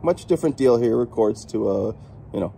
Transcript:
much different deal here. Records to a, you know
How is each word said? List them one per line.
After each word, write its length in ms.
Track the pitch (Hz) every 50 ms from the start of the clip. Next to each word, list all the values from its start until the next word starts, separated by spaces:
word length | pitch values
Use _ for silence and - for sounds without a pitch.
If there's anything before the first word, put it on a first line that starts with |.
| -
much 240 | 165 180 - -
different 300 | - 180 160 - 160 135
deal 200 | - 135 127 120 117
here. 180 | 120 117 113
Records 480 | 120 123 117 - - 110 107 107 107 -
to 240 | - - 110 107 101
a, 160 | 98 98 95 104 110 - - - - - - - -
you 80 | 98
know 120 | 90 90 101